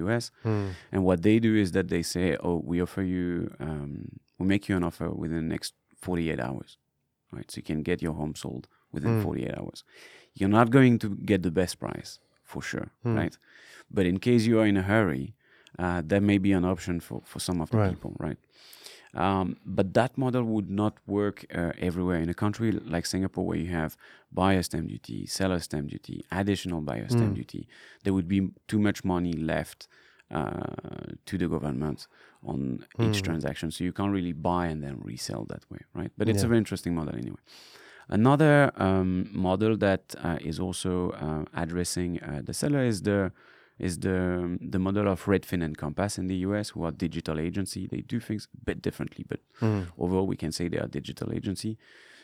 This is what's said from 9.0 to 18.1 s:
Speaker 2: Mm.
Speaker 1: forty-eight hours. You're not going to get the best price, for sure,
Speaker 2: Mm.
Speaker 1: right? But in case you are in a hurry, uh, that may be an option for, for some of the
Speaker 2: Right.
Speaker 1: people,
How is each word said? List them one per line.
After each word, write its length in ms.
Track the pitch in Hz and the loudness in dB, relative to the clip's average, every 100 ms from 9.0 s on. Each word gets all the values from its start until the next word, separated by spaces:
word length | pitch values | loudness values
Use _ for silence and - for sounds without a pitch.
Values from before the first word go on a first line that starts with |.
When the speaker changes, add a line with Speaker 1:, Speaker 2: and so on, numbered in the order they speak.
| 117 | 0
Speaker 2:
Mm. 120 | 113 | 2
Speaker 1:
forty-eight 340 | 92 71 - - | 0 -2 -4 -6
hours. 280 | - - - - - - _ | -10 -14 -20 -20 -20 -20 _
You're 160 | - 98 107 | -2 4 6
not 100 | 120 | 6
going 280 | 135 127 117 | 8 8 6
to 100 | 107 - 95 | 2 -4 2
get 160 | 98 | 2
the 100 | 87 | 2
best 280 | 82 87 - | 0 0 -2
price, 400 | - - - - _ _ | -8 -8 -12 -18 _ _
for 180 | - - | -12 -10
sure, 300 | - - - - 120 | -6 -6 -8 -6 -2
Speaker 2:
Mm. 100 | 110 | 0
Speaker 1:
right? 220 | 82 - _ - - - - | -2 -6 _ -20 -20 -20 -2
But 160 | 104 90 | 2 2
in 140 | 95 | 4
case 240 | 123 120 110 | 4 4 6
you 100 | 110 | 6
are 80 | 107 | 6
in 100 | 101 | 4
a 40 | |
hurry, 520 | 92 110 95 67 69 - _ _ _ - | 4 4 4 0 -4 -12 _ _ _ -4
uh, 220 | 90 87 78 | -2 -2 2
that 140 | 101 | 4
may 160 | 101 101 | 6 4
be 140 | 98 95 | 4 4
an 100 | 90 | 2
option 340 | 90 - 85 | 0 -2 -6
for, 220 | - - - | -6 -12 -10
for 140 | - | -8
some 220 | - 87 | -4 -2
of 80 | 80 | 0
the 80 | 110 | 2
Speaker 2:
Right. 140 | 98 | 2
Speaker 1:
people, 180 | 87 - | 0 -8